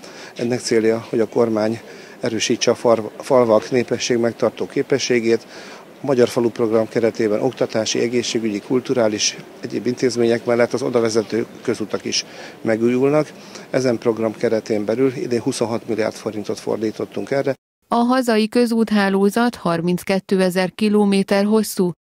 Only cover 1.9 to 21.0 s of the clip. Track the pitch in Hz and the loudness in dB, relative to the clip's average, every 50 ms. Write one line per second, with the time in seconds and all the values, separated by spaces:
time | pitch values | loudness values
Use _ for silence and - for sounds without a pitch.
1.9 | - - - - - - - 120 113 107 - - - - - 123 113 - - 120 | -20 -20 -20 -20 -12 -8 -6 -4 -4 -2 0 -2 -2 0 2 0 0 2 4 4
2.9 | 113 110 107 107 - - - - 139 123 123 113 107 107 - - 131 123 113 - | 4 4 0 -8 -12 -10 -2 2 4 4 6 6 4 4 4 2 0 0 0 0
3.9 | 123 107 - - 123 117 117 117 107 - 120 107 - - 98 - - 143 135 - | -2 -4 0 0 0 2 2 0 0 0 -2 -2 0 -2 -8 -4 -4 -4 0 0
4.9 | 143 127 - - 123 120 110 113 113 110 - - - - - - - - - - | 0 0 2 2 2 2 4 2 2 2 0 -8 -18 -18 -18 -18 -18 -20 -20 -20
5.9 | - - - 139 135 123 120 - - 127 117 113 - - 120 107 113 113 110 - | -16 -8 -2 0 4 4 4 4 4 0 0 0 0 0 0 2 2 0 0 0
6.9 | - 123 110 110 - - 113 104 107 113 131 131 123 - 131 - - 113 107 - | 0 0 0 0 0 0 0 0 2 2 0 -2 0 -2 -4 -2 -2 -2 -2 -2
7.9 | - 127 123 117 123 120 110 - - 113 113 110 101 101 - - 135 127 120 - | -2 -2 -2 0 0 -2 -2 0 -2 -2 -2 -2 -2 -4 -4 -2 -2 -2 0 0
8.9 | 127 123 110 107 107 101 - - - - - - - - - - - 110 101 123 | 0 2 2 2 0 0 -2 -4 -4 -6 -16 -18 -18 -14 -12 -8 -6 -4 -4 -4
9.9 | 123 - 135 123 113 120 117 117 117 113 - 123 117 117 120 - - 120 139 139 | -2 0 0 0 2 2 2 2 2 0 0 0 2 2 2 2 0 -4 -2 0
10.9 | 120 120 113 113 107 113 101 - 107 110 - - - - - 127 110 - 107 - | 0 2 2 2 0 0 -2 0 -2 -4 -4 -4 -10 -8 -4 -4 -4 -4 -4 -6
11.9 | - 95 - 110 110 - - - - - - - - - - 110 113 110 117 120 | -6 -6 -6 -4 -6 -6 -6 -8 -16 -18 -18 -18 -16 -6 -2 -2 0 2 2 2
12.9 | 123 127 135 139 147 151 143 - - - - - - - - - - 131 127 131 | 2 4 2 4 2 2 0 -2 -8 -20 -20 -18 -18 -16 -10 -4 -2 0 2 0
13.9 | 117 107 - 120 110 110 113 110 104 - - 113 110 110 - - 110 104 104 104 | 0 0 0 0 0 0 -2 -2 -2 -2 -2 0 0 0 0 -2 -2 -2 0 -2
14.9 | 113 123 135 131 123 127 123 - 120 113 - 135 123 - 123 107 117 110 - - | 0 2 2 0 0 -2 -4 -2 -2 0 0 -2 -2 -2 -2 -2 -2 -4 -4 -4
15.9 | 110 107 107 107 - - - 110 104 107 101 - 107 - - 113 113 104 110 107 | -4 -2 -2 -4 -4 -6 -8 -8 -6 -6 -6 -6 -8 -6 -4 -4 -4 -2 -2 -4
16.9 | - - 110 - - 101 101 - 135 139 135 135 127 _ _ _ _ _ _ - | -4 -6 -8 -8 -6 -8 -6 -2 -2 -2 0 -2 -4 _ _ _ _ _ _ -2
17.9 | 220 233 240 240 254 262 247 240 220 214 220 214 - 247 247 226 233 226 220 214 | 0 0 2 2 2 2 2 2 2 2 2 2 2 2 2 4 2 0 2 2
18.9 | 214 208 196 196 196 196 196 202 - 233 240 240 - - - 175 170 165 165 175 | 2 2 2 2 2 4 2 2 2 2 0 0 -2 -2 -2 -2 -2 0 0 0
19.9 | 180 170 - - 196 190 - - 196 185 185 185 175 190 185 185 - - 214 214 | 0 -2 0 -2 -2 -2 0 0 2 2 2 2 2 0 -2 -2 -2 -2 0 2
20.9 | 208 208 | 4 4